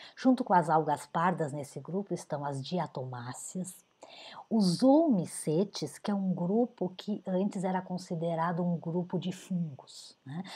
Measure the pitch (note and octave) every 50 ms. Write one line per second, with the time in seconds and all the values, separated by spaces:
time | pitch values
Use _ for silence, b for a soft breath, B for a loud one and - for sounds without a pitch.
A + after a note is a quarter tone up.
0 | B B B - - C4 B3+ - B3 - G3 F3+ D#3+ E3 D#3 D#3+ D3+ D3+ D3 C#3+
1 | - - - E3 E3 F#3 F3 D3+ D#3+ C3+ C#3 D3 D3 - - C#3+ C3+ - E3 G3
2 | G3+ - F3+ E3 - - D#3 C#3+ C#3+ C#3 C#3 C3+ C3+ - F3+ F3+ D#3 C#3+ - C#3+
3 | B2+ B2+ B2+ B2 A#2+ B2 B2+ - - - - F#3 F3 - - - _ _ _ B
4 | B B B B B B B B B B G#3+ A3+ G3+ F3+ E3 - - C4 C4+ D#4
5 | E4+ D#4+ A#3 F3+ D#3 - - - - E3 D3+ E3+ G3+ G3 - - D#3+ C3+ - -
6 | - G#3 G3+ G3 F#3+ F#3 F3 F#3+ F3 F3 G3+ A3+ B3 A#3+ - - F#3 F3+ F#3 -
7 | - G#3 G#3+ - - G3 F#3 F#3 G3 G3+ - F#3+ F3+ F#3 F#3 F#3 F#3 F3+ F3+ F3+
8 | - - F3+ D#3+ E3 E3+ E3+ D#3+ E3 F3 F3 E3+ F3 F3 E3+ D#3 - E3+ D#3+ F3+
9 | F3 F3+ - E3+ D3 F#3 F3+ - - - F#3+ E3+ E3+ D#3 C3 - - - - -
10 | - - - _ _ C3 C#3+ E3+ F#3+ B B